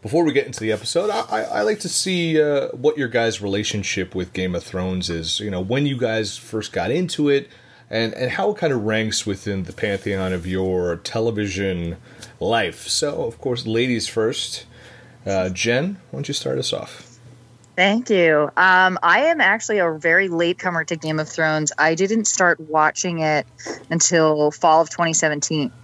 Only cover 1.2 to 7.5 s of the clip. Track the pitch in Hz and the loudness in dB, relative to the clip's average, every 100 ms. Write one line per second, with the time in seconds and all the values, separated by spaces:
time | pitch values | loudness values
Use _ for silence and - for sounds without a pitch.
1.2 | - - - - 214 220 165 - - 180 | -2 -4 -2 0 0 0 -2 -4 0 0
2.2 | 165 156 151 143 - - 143 156 127 117 | 2 2 2 2 -2 0 0 0 0 2
3.2 | 117 107 101 98 107 104 95 - 90 92 | 0 0 -2 -2 -2 -4 -4 -4 -4 -4
4.2 | 90 - 92 87 - 92 92 92 90 82 | -6 -4 -2 -4 -6 -6 -4 -4 -4 -4
5.2 | 82 - 104 92 92 127 143 131 117 113 | -4 -6 -4 -4 -2 0 0 0 -2 -2
6.2 | 104 - - 110 107 - 87 160 180 - | -4 -8 -8 -8 -6 -4 -2 0 -2 0
7.2 | 147 139 139 | 2 2 0